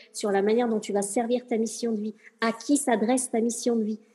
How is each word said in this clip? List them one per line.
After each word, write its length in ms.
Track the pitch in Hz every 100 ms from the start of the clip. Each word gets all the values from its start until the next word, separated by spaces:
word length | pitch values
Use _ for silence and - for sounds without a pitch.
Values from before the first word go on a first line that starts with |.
| -
sur 180 | - 208
la 100 | 196
manière 280 | 202 226 240
dont 100 | 220
tu 120 | 208
vas 80 | 202
servir 420 | 196 - 226 247 247
ta 120 | 226
mission 340 | 226 - 233
de 80 | 220
vie, 140 | 214 - - _
à 100 | 226
qui 240 | 220 - 285
s'adresse 520 | - 226 208 254 254
ta 120 | 233
mission 340 | 233 233 247 233
de 80 |
vie 160 | 214 220 -